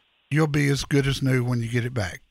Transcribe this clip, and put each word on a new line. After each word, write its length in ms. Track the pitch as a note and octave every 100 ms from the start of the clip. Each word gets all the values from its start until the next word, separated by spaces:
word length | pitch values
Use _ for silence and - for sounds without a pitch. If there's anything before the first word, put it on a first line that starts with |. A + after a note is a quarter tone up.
| _ _ _
You'll 180 | D3 D#3
be 200 | D3 C#3+
as 160 | C3+
good 240 | - C#3+ C#3
as 160 | C3
new 200 | C3+ C3
when 180 | B2 B2
you 80 | A2+
get 160 | B2 A#2+
it 80 |
back. 280 | B2+ F2+ - _